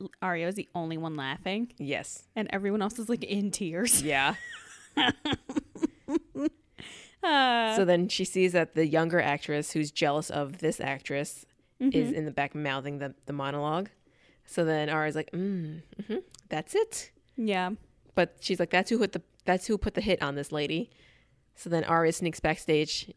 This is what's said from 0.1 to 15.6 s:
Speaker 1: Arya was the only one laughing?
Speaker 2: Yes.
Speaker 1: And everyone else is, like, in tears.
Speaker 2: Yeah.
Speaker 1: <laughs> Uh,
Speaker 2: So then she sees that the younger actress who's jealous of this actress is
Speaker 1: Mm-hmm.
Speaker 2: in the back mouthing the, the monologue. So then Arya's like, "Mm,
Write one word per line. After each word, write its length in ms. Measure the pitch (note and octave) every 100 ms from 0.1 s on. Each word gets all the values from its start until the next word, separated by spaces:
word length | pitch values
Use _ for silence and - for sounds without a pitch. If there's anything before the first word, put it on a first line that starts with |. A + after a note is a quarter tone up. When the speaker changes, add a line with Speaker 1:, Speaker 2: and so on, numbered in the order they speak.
| -
Speaker 1:
Arya 240 | F#3 E3+ E3+
was 100 | G#3+
the 120 | - F3+
only 220 | D#3+ D#3+
one 180 | D#3+ D3+
laughing? 560 | C3+ D3 F#3 G3+ A#3+ -
Speaker 2:
Yes. 460 | C#3+ B2+ - - - A3+
Speaker 1:
And 140 | G#3
everyone 300 | F#3+ G3+ G#3+
else 180 | G3+ -
is, 80 | A3
like, 160 | A#3+
in 260 | - G3+ G3+
tears. 500 | - F3 E3 A#3 -
Speaker 2:
Yeah. 320 | C#3+ C#3 C#3+ - - - - - - -
Speaker 1:
<laughs> 180 | B3+ - D4+ C4 - C#4 - - D#4+ - - D4+ - - D4 - _ - - - - _
Uh, 500 | F4+ C#4+ C4 A#3+ A3+ A3
Speaker 2:
So 80 | F3+
then 240 | F3 F#3
she 160 | - F#3
sees 260 | F#3 F#3
that 240 | F3 D#3+ D#3
the 100 | D#3+
younger 360 | D#3+ E3 E3+
actress 500 | C#3+ D3 - D3 C#3+
who's 200 | D#3 D3
jealous 380 | - D#3 D3 D#3
of 280 | D3 C#3 -
this 200 | D#3+ E3
actress 640 | C3+ C3+ - C#3 D3 - - _ _ _
is 300 | C4 - -
Speaker 1:
Mm-hmm. 60 | E3
Speaker 2:
in 100 | D3+
the 60 |
back 220 | C3+ C#3+
mouthing 460 | D3+ D3 C3+ C#3 C#3+
the, 140 | C#3 - -
the 80 |
monologue. 560 | C#3+ C#3 D3 D3 E3 G3+ - _ _ _ _ -
So 180 | - D#3+
then 240 | D#3 D3+
Arya's 260 | D#3 D3+ D3+
like, 160 | -
"Mm, 500 | E3+ G3 F#3+